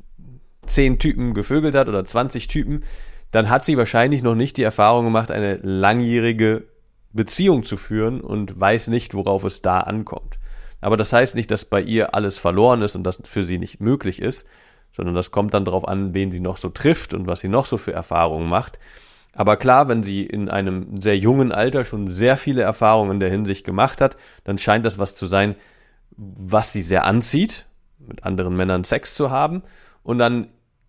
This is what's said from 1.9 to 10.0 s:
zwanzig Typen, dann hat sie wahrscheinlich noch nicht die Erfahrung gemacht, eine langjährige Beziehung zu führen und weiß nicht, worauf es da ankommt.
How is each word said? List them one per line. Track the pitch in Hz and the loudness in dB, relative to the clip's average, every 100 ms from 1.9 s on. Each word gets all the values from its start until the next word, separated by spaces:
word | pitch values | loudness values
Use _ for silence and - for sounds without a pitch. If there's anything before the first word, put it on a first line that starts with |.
| 101 | 0
zwanzig | 92 117 131 123 - | -2 -2 -2 -4 -4
Typen, | 151 135 147 - - - - - | -4 -2 -4 -6 -10 -12 -14 -2
dann | 110 110 | 2 4
hat | 127 | 2
sie | - 139 | 2 2
wahrscheinlich | 113 117 127 143 | 2 2 4 2
noch | 120 | 2
nicht | 113 139 - | 2 0 0
die | |
Erfahrung | 110 - 107 120 | -2 4 4 6
gemacht, | 117 110 113 | 4 2 0
eine | 104 101 95 | -2 -2 -2
langjährige | 98 95 98 117 120 117 117 113 110 110 - _ _ _ _ | -2 2 4 4 2 2 2 2 2 2 -4 _ _ _ _
Beziehung | 107 107 - 196 143 | -4 -2 2 4 2
zu | - 101 | 0 -8
führen | - 107 113 131 | -4 -2 0 -2
und | - 107 98 87 | -4 -4 -4 0
weiß | 95 113 113 | 2 2 0
nicht, | 117 - | -4 -2
worauf | 101 98 98 | -4 0 0
es | 101 - | -2 -4
da | 92 90 | 0 0
ankommt. | - 107 | 0 -6